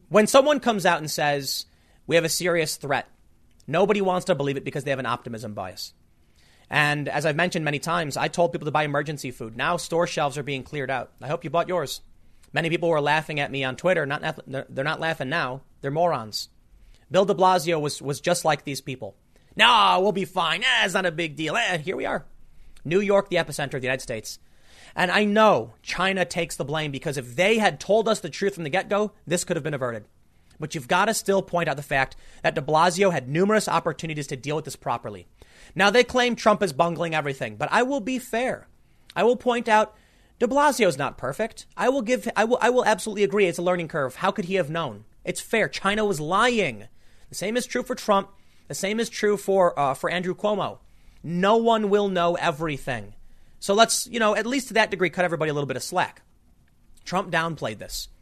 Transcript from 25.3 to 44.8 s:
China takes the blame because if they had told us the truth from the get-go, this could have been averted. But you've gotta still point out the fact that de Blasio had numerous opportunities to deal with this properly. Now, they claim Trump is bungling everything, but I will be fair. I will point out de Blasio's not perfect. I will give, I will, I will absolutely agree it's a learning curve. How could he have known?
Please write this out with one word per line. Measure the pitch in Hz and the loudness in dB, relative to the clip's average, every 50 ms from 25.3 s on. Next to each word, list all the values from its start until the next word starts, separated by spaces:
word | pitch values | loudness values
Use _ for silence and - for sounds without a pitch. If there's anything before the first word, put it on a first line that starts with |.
| 202 220 220 214 180 127 110 113 - _ _ | 4 6 6 6 6 4 2 -4 -14 _ _
China | - - - 180 190 196 190 180 | -8 -4 -2 0 0 2 0 -2
takes | 175 - 175 170 165 - | -2 -2 -6 -6 -6 -6
the | - 160 | -8 -6
blame | 135 151 156 156 151 | -4 -4 -4 -4 -4
because | 135 131 - 160 135 | -6 -6 -6 -6 -6
if | 143 120 123 120 | -6 -8 -8 0
they | 131 180 208 233 220 | 2 4 4 4 4
had | 214 190 151 - | 4 2 0 0
told | - - 202 226 208 | 0 2 2 2 4
us | 220 214 208 | 2 0 -2
the | - 160 | -2 -10
truth | - - 196 196 196 | -6 -2 -2 -2 -2
from | 170 170 | -4 -6
the | 147 | -2
get-go, | 139 190 180 214 202 202 214 202 - _ _ | -2 -2 -2 0 0 0 0 -2 -4 _ _
this | - 165 175 - | -4 -4 -4 -2
could | - 180 | -4 -4
have | 165 135 | -4 -4
been | 156 147 | -4 -6
averted. | 127 131 120 117 107 104 _ _ _ _ _ _ _ _ _ - - | -4 -4 -6 -6 -8 -12 _ _ _ _ _ _ _ _ _ -14 -12
But | 156 147 - | -10 -8 -8
you've | 160 143 | -10 -2
gotta | - 180 180 202 226 214 | 0 2 2 4 2 0
still | - - - 196 196 | -2 0 2 2 2
point | 185 - - 175 170 160 | 2 0 -2 -2 0 0
out | 139 | -4
the | 147 143 | -6 -4
fact | - 147 135 135 - - - - - - - - | -2 0 0 0 -2 -4 -18 -20 -20 -16 -2 -2
that | 160 165 | 0 0
de | 160 | 0
Blasio | 139 147 156 156 170 185 160 180 196 190 | -2 2 4 6 6 4 4 4 2 2
had | 170 143 127 127 | 2 0 -4 -2
numerous | 143 165 190 202 220 214 - | 2 2 4 4 4 2 2
opportunities | - 151 165 - 175 147 - - 165 156 147 139 | 2 -2 0 0 -2 -4 -4 -8 -8 -6 -8 -6
to | - 151 | -8 -8
deal | 123 113 139 147 | -8 -6 -4 -4
with | 156 147 | -4 -4
this | 139 - | -8 -12
properly. | - - 143 120 120 - 120 104 92 87 - _ _ - _ - - - - - | -8 -4 -4 -4 -4 -4 -10 -12 -12 -16 -20 _ _ -20 _ -20 -20 -20 -10 0
Now, | 165 190 202 | 2 2 4
they | 202 247 240 | 6 4 2
claim | 240 - 254 247 247 226 | 4 2 2 2 2 0
Trump | - - 220 214 - 208 | 2 4 4 4 4 2
is | 175 139 | -2 2
bungling | 131 170 170 170 160 175 165 160 | 2 0 0 2 -2 -4 -2 -2
everything, | 156 143 143 135 - 131 113 107 | -2 -2 -2 -4 -4 -6 -8 -4
but | 107 147 - | -6 -4 0
I | - 214 240 | 2 2 2
will | 254 285 277 | 2 -2 -4
be | 190 262 254 247 | -2 -4 -6 -6
fair. | - - - 226 254 247 165 - - - - _ _ _ _ _ _ _ - | -6 -4 -4 -2 -2 -2 -4 -6 -10 -20 -20 _ _ _ _ _ _ _ -2
I | 160 190 | 2 2
will | 233 254 | 2 2
point | 247 - 247 233 240 233 233 | 2 0 0 0 0 2 4
out | 214 214 214 - - - _ _ _ _ _ _ _ _ | 4 4 4 2 -4 -20 _ _ _ _ _ _ _ _
de | 240 | -2
Blasio's | 220 262 285 285 302 254 - 220 180 151 | 2 4 4 4 4 4 4 2 2 2
not | 135 143 127 - | 0 -4 -6 -6
perfect. | - - 127 139 - 214 - - - - - _ | -6 -6 -6 -4 -4 -4 -6 -6 -14 -20 -18 _
I | - 196 247 | 0 0 2
will | 269 277 | 2 2
give, | 214 208 254 247 - 226 - | 0 0 -2 -2 -2 -4 0
I | - 220 | 0 2
will, | 226 247 - | 2 2 2
I | - 240 | 4 4
will | 247 247 220 | 4 4 4
absolutely | 202 220 - - 220 202 208 202 | 4 2 2 -2 -8 0 0 0
agree | 151 180 214 202 | 2 4 4 4
it's | 175 170 - | 4 2 0
a | 175 | 0
learning | 180 180 180 170 | 0 0 0 -4
curve. | 156 - 156 135 127 - | -4 -4 -4 -4 -4 -4
How | - 180 196 | -2 -2 -2
could | 196 - 185 | 0 -2 -4
he | 165 190 | -2 0
have | 190 170 143 | -2 0 -2
known? | 156 170 | -4 -6